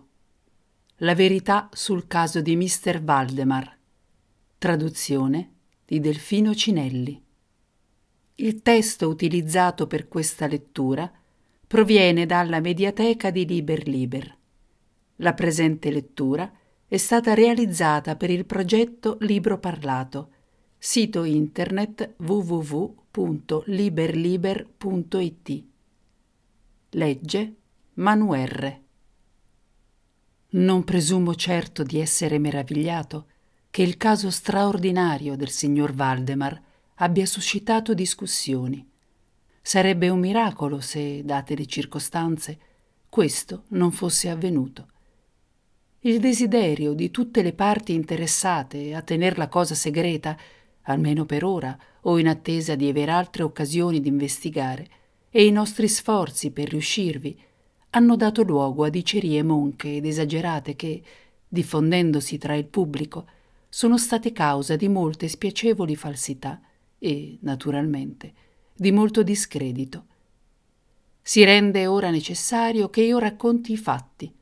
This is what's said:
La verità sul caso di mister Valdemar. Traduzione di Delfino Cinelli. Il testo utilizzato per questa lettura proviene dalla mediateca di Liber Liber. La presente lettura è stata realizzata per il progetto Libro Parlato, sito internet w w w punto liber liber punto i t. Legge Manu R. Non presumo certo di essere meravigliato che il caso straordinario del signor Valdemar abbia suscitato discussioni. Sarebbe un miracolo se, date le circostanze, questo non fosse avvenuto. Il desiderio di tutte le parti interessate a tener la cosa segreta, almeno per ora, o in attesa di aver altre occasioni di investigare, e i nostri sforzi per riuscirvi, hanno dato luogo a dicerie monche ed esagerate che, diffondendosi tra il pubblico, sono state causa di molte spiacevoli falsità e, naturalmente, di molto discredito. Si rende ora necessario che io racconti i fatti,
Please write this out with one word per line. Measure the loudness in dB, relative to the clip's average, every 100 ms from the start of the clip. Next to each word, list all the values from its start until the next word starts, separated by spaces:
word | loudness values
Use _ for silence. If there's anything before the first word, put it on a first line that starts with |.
| _ _ _ _ _ _ _ _ _ -4
La | 0
verità | 4 4 4 2 0 0
sul | -6 -4 -4 -2
caso | -2 0 0
di | 0 2
mister | 0 -2 -2 -2
Valdemar. | 2 2 0 0 0 0 -4 -14 _ _ _ _ _ _ _ _
Traduzione | -2 0 -2 -4 -2 0 0 -2 -4 _ _ _ -6
di | -2
Delfino | 0 -2 -2 2 2 2
Cinelli. | 0 0 0 -4 -6 -10 _ _ _ _ _ _ _ _ _ _ _
Il | -6 -4 0
testo | 4 4 4 0 -2
utilizzato | 0 0 0 0 2 2 0 -4
per | -4 -6
questa | -4 -4 -4 -4
lettura | -4 -6 -4 -2 -2 -4 -10 _ _ _ _ 0
proviene | 4 6 8 8 4 4
dalla | 2 2 0
mediateca | 0 0 0 0 0 0 -2
di | -2 -2
Liber | -2 -2 -4 -2
Liber. | -4 -4 -6 -10 -18 _ _ _ _ _ _ _ -2
La | 0 2
presente | 0 2 2 2 -2
lettura | -2 -4 -4 -2 -2 -4 -12 _ _ _
è | -2
stata | 2 2 4 6
realizzata | 6 4 0 2 2 2 -2 -4
per | -2
il | -2 -2
progetto | -4 2 2 2 -2 -6 -2
Libro | 0 0 0 -2
Parlato, | -4 -6 -4 -4 -4 -10 -14 _ _ _ _ _
sito | -2 0 0 0
internet | 0 0 0 -2 -4 -2 -4 -6 -10 -8
w | -2
w | -2 -2 -4
w | -4 -6 -6 -10 _
punto | -6 -4 -4 -4 -6 -2
liber | -2 0 0 -2 0
liber | -2 0 -2 -4 -8 -10
punto | -6 -4 -2 -4
i | -4 -6
t. | -10 -10 -12 _ _ _ _ _ _ _ _ _ _ _ _
Legge | -2 -2 -2 -4 -4 -4 -10 _ _ _ -2
Manu | 2 4 2
R. | 0 -2 -6 -8 -10 _ _ _ _ _ _ _ _ _ _ _ _ _ _ _ _ _
Non | 2 4 2
presumo | 2 0 2 2 0
certo | -2 -2 -2 -4 -6
di | -4 -4
essere | -2 -2 0 0
meravigliato | 0 -2 -4 -4 -2 -4 -6 -12 -16 _ _ _ _
che | -2
il | 0 2
caso | 2 2 0
straordinario | -4 -2 0 2 0 0 2 0 0 -4 -6
del | -6
signor | -4 0 2 0
Valdemar | 0 -2 0 -2 -4 -4 -8 -16 _ _ -2
abbia | 0 2 0
suscitato | -2 -4 -4 0 0 0
discussioni. | -2 -2 -6 -6 -4 -4 -4 -4 -8 -12 _ _ _ _ _ _ _
Sarebbe | 0 2 4 4 2
un | 2
miracolo | 2 2 0 -2 -4 -4
se, | -6 -6 -6 -6
date | -4 -4 -4 -6
le | -6
circostanze, | -8 -8 -8 -6 -2 -2 -2 -6 -12 _ _ _ _ _
questo | 0 2 0 -8 -12 -4
non | 0 2
fosse | 0 -2 0 -2
avvenuto. | -4 -2 -2 -2 -8 -20 _ _ _ _ _ _ _ _ _ _ _
Il | 0 2
desiderio | 4 2 2 4 2 0 -2 -2
di | -2
tutte | -2 -2 0
le | 0
parti | 0 0 0 0
interessate | -4 -2 -4 -2 0 0 -2 -4 -10 -8
a | -8
tener | -4 0 2 0
la | 0
cosa | 0 0
segreta, | -2 -2 0 0 -2 -6 -8 -12 -20 _ _
almeno | -4 0 2 0
per | 0 -2 -2
ora, | -2 -6 -10 -18 _
o | 2 4
in | 4
attesa | 2 -2 -4 -2 0
di | 0
aver | 0 0
altre | 0 0 -4
occasioni | -4 -4 -2 0 0 0
di | 0
investigare, | 0 -2 -4 -6 -4 -4 -6 -12 _ _ _ _
e | 6 6
i |
nostri | 6 0 0 0
sforzi | 0 0 0 0 -4 -6
per | -6 -4
riuscirvi, | -4 -2 -2 -2 -4 -8 -12 _ _ _ _ _ 4
hanno | 6 6
dato | 4 2
luogo | 2 2 2 0
a | 0
dicerie | 0 -2 -2 0 2
monche | 2 2 0 -4 -8 -4
ed | -4
esagerate | -2 -2 -2 -4 -4 -6 -8
che, | -8 -8 -12 -20 _ _ _
diffondendosi | -4 -2 0 2 4 2 2 -2 -6
tra | -4
il | -4 -2
pubblico, | -2 -2 -4 -8 -10 -16 _ _ _ _
sono | 0 2 4
state | 2 0 -2
causa | 0 0 0 -2 0
di | 2
molte | 2 0 -2 -8
spiacevoli | -6 -6 0 0 2 0 -4
falsità | -6 -8 -8 -8 -10 -12 _ _ _ _
e, | -4 -4 -8 -10
naturalmente, | -6 -4 -2 -2 -2 -4 -8 -12 -18 -20 _ _ _ -2
di | 4
molto | 4 4 4
discredito. | 2 0 -4 -4 -6 -6 -8 -10 -18 _ _ _ _ _ _ _ _ _ _ _
Si | 2 6 8
rende | 8 4 2 2
ora | 0 0
necessario | -2 -4 -6 -2 0 0 0 0
che | 2
io | 4 4
racconti | 0 0 0 0 0
i | -4
fatti, | -4 -4 -6 -16 -16 -16